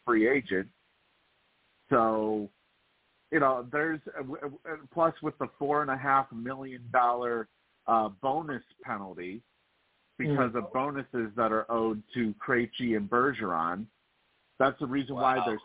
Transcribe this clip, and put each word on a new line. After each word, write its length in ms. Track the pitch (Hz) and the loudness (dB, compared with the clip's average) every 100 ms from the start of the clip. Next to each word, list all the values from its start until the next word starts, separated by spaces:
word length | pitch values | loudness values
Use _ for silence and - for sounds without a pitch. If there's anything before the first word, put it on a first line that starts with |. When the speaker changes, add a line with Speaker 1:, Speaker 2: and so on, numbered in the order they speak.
Speaker 1:
free 240 | - 110 110 | 2 4 6
agent. 400 | 139 117 95 98 _ _ _ _ _ _ _ _ _ _ _ - | 4 0 -2 -2 _ _ _ _ _ _ _ _ _ _ _ 0
So, 600 | 131 113 110 107 107 101 _ _ _ _ _ _ _ - | 4 4 2 0 -2 -6 _ _ _ _ _ _ _ -2
you 80 | 160 | 2
know, 260 | 139 127 123 | 2 2 -2
there's, 300 | 147 160 156 - 151 | -2 -2 -2 -8 -12
uh, 40 | |
w-, 180 | 131 156 | -10 -8
w-, 480 | 143 139 - 156 139 | -10 -12 -14 -14 -10
plus 220 | 165 165 - | 0 0 2
with 160 | 151 - | -6 -4
the 100 | 131 - | -8 -4
four 240 | 143 147 | 0 0
and 80 | 143 | 0
a 60 | 131 | -2
half 340 | 139 135 127 | 2 2 2
million 500 | 113 120 135 135 127 120 | -6 -8 -8 -10 -14 0
dollar, 560 | 127 123 120 120 117 107 _ _ _ - | 4 4 4 0 -2 -6 _ _ _ 2
uh, 220 | 117 107 98 | 4 2 -2
bonus 400 | 131 147 156 123 - _ | -2 -2 -4 -8 -10 _
penalty 600 | - 107 98 82 90 107 _ _ _ _ _ _ _ - | -8 -8 -8 -10 -10 -10 _ _ _ _ _ _ _ -6
because 340 | 147 143 123 | 0 2 2
Speaker 2:
Mm. 40 | 117 | 0
Speaker 1:
of 160 | 101 | -4
bonuses 600 | 127 143 139 127 123 110 104 | -2 -2 -4 -6 -4 -4 0
that 160 | 110 | 0
are 180 | 110 - | 2 0
owed 320 | 113 113 107 - | 0 0 -2 -6
to 200 | 127 113 104 | -4 -2 -4
Krejci 520 | - 123 120 - 120 107 | 0 0 0 -4 -2 -2
and 120 | 101 | 0
Bergeron. 760 | 120 139 120 104 82 82 92 113 _ _ _ _ _ _ - | 2 2 0 -4 -2 -2 -4 -8 _ _ _ _ _ _ 0
That's 200 | 135 131 | 0 0
the 80 | 139 | -4
reason 300 | 139 131 127 | -4 -4 0
why 200 | 131 131 | 2 2
Speaker 3:
Wow. 80 | |
Speaker 1:
their 160 | 117 107 | 0 -4